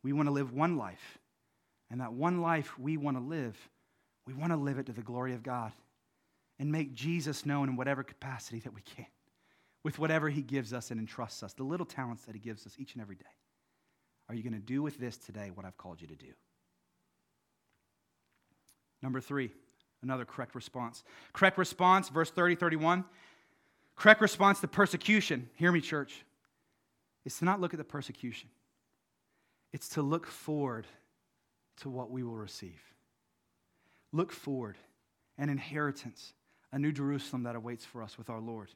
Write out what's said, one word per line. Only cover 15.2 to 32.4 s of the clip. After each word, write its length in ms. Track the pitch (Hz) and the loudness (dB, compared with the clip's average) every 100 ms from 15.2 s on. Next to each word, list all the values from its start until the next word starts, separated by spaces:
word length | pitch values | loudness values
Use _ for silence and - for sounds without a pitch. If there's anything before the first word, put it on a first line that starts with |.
| - 104 101 | -14 -12 -12
what 140 | 90 92 | -12 -14
I've 100 | - | -14
called 240 | 90 82 | -16 -16
you 80 | 80 | -16
to 80 | 78 | -18
do? 160 | - - _ _ _ _ _ _ _ _ _ _ _ _ _ _ _ _ _ _ _ _ _ _ _ _ _ _ | -20 -20 _ _ _ _ _ _ _ _ _ _ _ _ _ _ _ _ _ _ _ _ _ _ _ _ _ _
Number 180 | 131 131 | -4 -4
three, 320 | - 139 123 - _ _ _ _ | -2 -2 -2 -6 _ _ _ _
another 220 | 127 131 | -4 -4
correct 300 | 120 - 120 | -4 -8 -8
response. 500 | 127 - 127 117 117 - - - | -8 -10 -8 -8 -10 -20 -20 -12
Correct 260 | - 190 185 | 6 6 6
response, 500 | 180 - 180 190 - | 0 6 8 8 6
verse 220 | 147 160 | 0 0
thirty, 240 | - 175 | 4 4
thirty-one. 500 | 170 175 160 160 180 180 - - - _ _ _ _ _ | 4 2 4 4 2 0 -14 -20 -20 _ _ _ _ _
Correct 260 | - 214 214 | 8 10 12
response 400 | 208 - 196 196 | 8 8 6 8
to 80 | 170 | 2
persecution, 800 | - 196 - - 214 - 139 120 | 4 4 4 4 4 4 -2 -4
hear 160 | - 175 | 2 4
me, 100 | 170 | 4
church, 440 | - 156 135 - - _ _ _ _ _ _ _ _ _ | 2 -4 -4 -12 -20 _ _ _ _ _ _ _ _ _
is 140 | - - | -12 2
to 60 | |
not 160 | 175 202 | 2 4
look 140 | 175 | 0
at 40 | 165 | -4
the 60 | |
persecution. 640 | 147 147 131 120 123 110 - _ _ _ _ _ _ _ _ _ _ _ _ | -8 -8 -8 -8 -8 -10 -16 _ _ _ _ _ _ _ _ _ _ _ _
It's 180 | 147 - | -12 -6
to 120 | - | -2
look 240 | 143 160 - | 0 0 -4
forward 600 | - - 151 139 113 - - _ _ _ _ _ _ _ - | -14 -6 -2 -2 -4 -10 -20 _ _ _ _ _ _ _ -14
to 120 | 139 | -10
what 180 | 127 117 | -8 -6
we 140 | 127 | -6
will 140 | 123 | -6
receive. 440 | 113 | -6